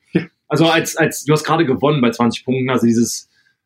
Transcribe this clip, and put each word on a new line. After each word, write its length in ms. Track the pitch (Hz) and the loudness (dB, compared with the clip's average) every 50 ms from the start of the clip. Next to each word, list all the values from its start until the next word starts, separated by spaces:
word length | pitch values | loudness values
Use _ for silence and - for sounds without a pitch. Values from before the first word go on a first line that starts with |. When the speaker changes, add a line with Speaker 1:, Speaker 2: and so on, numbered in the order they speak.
| _ _ | _ _
Speaker 1:
<laughs> 120 | - 156 165 - _ _ _ - | -4 -4 -4 -6 _ _ _ -4
Speaker 2:
Also 140 | 151 151 165 | 0 2 2
als, 320 | 165 165 165 156 - - | 4 2 0 -2 -2 -2
als, 300 | 165 156 - - - - | -2 -2 -2 -2 -4 -2
du 80 | 143 156 | -2 -2
hast 100 | 151 - | 0 0
gerade 220 | - 156 165 165 | -2 0 0 0
gewonnen 340 | 127 131 104 123 147 151 139 | 0 0 0 0 0 2 2
bei 80 | 120 117 | 0 0
zwanzig 340 | 117 - 120 113 107 - - | 0 2 0 0 0 -4 -4
Punkten, 240 | 127 127 131 127 131 | -4 -2 -2 0 0
also 160 | 127 113 117 | 0 2 2
dieses, 420 | 117 113 117 117 113 - - - _ _ _ _ _ _ _ _ | 2 2 2 0 -2 -4 -10 -12 _ _ _ _ _ _ _ _